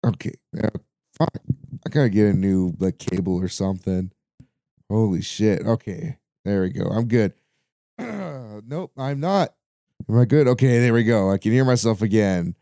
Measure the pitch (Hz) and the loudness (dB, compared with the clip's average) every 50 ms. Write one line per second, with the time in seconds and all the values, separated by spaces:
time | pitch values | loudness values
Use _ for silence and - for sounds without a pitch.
0 | - 120 104 - - - - _ _ _ - - 110 - _ - _ _ _ _ | 0 -2 -2 -2 -8 -12 -12 _ _ _ -8 -6 -6 -4 _ -6 _ _ _ _
1 | _ _ _ - 160 175 _ - _ - - - - - - - _ - - 151 | _ _ _ -2 -2 -2 _ -10 _ -6 -8 -8 -6 -18 -18 -12 _ -4 0 2
2 | 139 117 95 107 104 104 98 92 95 98 95 95 92 90 80 - 95 95 87 _ | 2 2 4 4 4 4 2 2 0 0 0 0 0 -2 -2 -2 -4 -4 -4 _
3 | - - 92 92 90 92 92 87 92 90 - - 98 95 95 92 - 98 95 92 | -8 -6 -4 -4 -2 -2 -2 -2 -4 -6 -4 -4 -4 -4 -4 -4 -4 -4 -4 -4
4 | 92 95 _ _ _ _ _ _ - _ _ _ _ _ _ _ _ _ 104 110 | -4 -6 _ _ _ _ _ _ -20 _ _ _ _ _ _ _ _ _ -2 0
5 | 113 104 92 85 104 - - - 107 107 98 - - 107 117 110 _ - 92 80 | 0 0 0 -2 -4 -8 -4 -2 0 0 0 0 0 -2 -2 -2 _ -10 -12 -10
6 | - 165 - _ _ _ _ _ _ 98 101 98 92 92 - - - - - 110 | -10 -12 -12 _ _ _ _ _ _ -4 -2 -2 -2 -2 -4 -4 -4 -4 -2 -2
7 | 120 117 120 117 107 95 - _ _ _ _ _ _ _ _ _ _ _ _ - | -2 0 2 2 2 0 -2 _ _ _ _ _ _ _ _ _ _ _ _ -14
8 | 220 240 214 202 190 170 147 131 123 107 104 107 107 113 139 165 185 - _ 139 | -12 -10 -10 -10 -10 -10 -12 -14 -16 -16 -16 -18 -14 -10 -10 -10 -10 -10 _ -8
9 | 131 135 143 139 143 175 196 196 165 - _ _ _ _ _ _ _ _ _ _ | -6 -6 -4 -4 -2 0 0 0 0 -2 _ _ _ _ _ _ _ _ _ _
10 | - - 113 120 123 107 139 151 147 123 120 101 127 131 120 120 120 123 113 117 | -6 0 4 4 4 6 4 4 4 4 4 4 4 4 4 4 4 4 4 4
11 | 113 110 117 107 95 95 98 95 - 107 113 131 131 131 123 117 - 117 113 92 | 4 4 2 2 4 2 0 0 0 2 2 4 4 4 2 2 2 0 0 0
12 | 107 107 101 110 104 98 92 87 85 87 87 _ | 0 2 2 2 4 4 2 0 -2 -4 -8 _